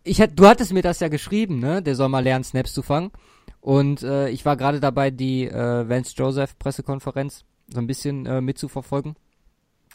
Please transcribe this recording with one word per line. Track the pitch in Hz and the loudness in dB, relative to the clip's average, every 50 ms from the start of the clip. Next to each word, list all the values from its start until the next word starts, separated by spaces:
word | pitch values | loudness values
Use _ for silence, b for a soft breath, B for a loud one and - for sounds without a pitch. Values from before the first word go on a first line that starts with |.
| _ | _
ich | - 190 - | -4 2 4
hätt-, | 202 160 156 143 | 4 2 6 10
du | 190 | 10
hattest | 202 240 - 247 170 180 | 10 10 8 4 0 0
mir | 185 170 | 0 0
das | 175 175 - | 0 -2 -2
ja | 180 160 | -2 -2
geschrieben, | 151 147 - - 196 208 226 196 170 127 | -2 -4 -4 -4 -2 -2 -2 -2 -2 -4
ne? | 120 135 165 196 185 | -2 -2 -2 -2 -2
Der | 147 135 | -2 0
soll | 120 139 131 | 0 0 2
mal | 135 131 127 | 2 2 2
lernen, | 131 131 131 131 | 2 0 0 -2
Snaps | - - 131 127 - - | -4 -4 -4 -4 -4 -6
zu | - - | -8 -4
fangen. | - 143 151 175 196 - b b b b b b b b b _ | -2 -2 -2 -2 -4 -10 b b b b b b b b b _
Und, | - 135 139 139 139 143 139 - | 2 4 4 4 2 0 -2 -4
äh, | 123 139 139 139 135 | -4 -2 -2 -2 -2
ich | 117 135 - | -4 -2 0
war | 156 143 123 | 0 0 2
gerade | 127 139 143 147 | 0 -2 0 0
dabei, | 131 139 123 135 139 139 | 0 -2 0 0 0 0
die, | 131 123 131 131 131 131 127 | -2 -2 -4 -2 -2 -2 -2
äh, | - - 117 120 120 120 120 120 110 | -4 -4 -4 -4 -2 -2 -2 -2 -2
Vance | 123 127 127 - - | -2 -2 -4 -6 -6
Joseph | - 135 131 135 139 139 - - _ | -4 -4 -2 -2 -2 -4 -4 -6 _
Pressekonferenz | - 139 139 - - - 139 135 - 143 127 139 139 143 - - _ _ _ _ _ - | -8 -8 -8 -8 -8 -8 -8 -8 -8 -8 -8 -6 -8 -8 -10 -14 _ _ _ _ _ -10
so | - 120 | -6 -6
ein | 120 | -4
bisschen, | 117 135 - - 143 143 139 127 | -4 -6 -6 -4 -6 -6 -6 -6
äh, | 120 127 131 127 | -4 -4 -2 -2
mitzuverfolgen. | 131 135 - - 139 - 139 127 - - 139 139 151 151 - _ _ _ _ _ _ _ _ _ _ _ _ _ _ - | -4 -4 -6 -8 -10 -10 -10 -8 -4 -4 -4 -4 -6 -12 -16 _ _ _ _ _ _ _ _ _ _ _ _ _ _ -20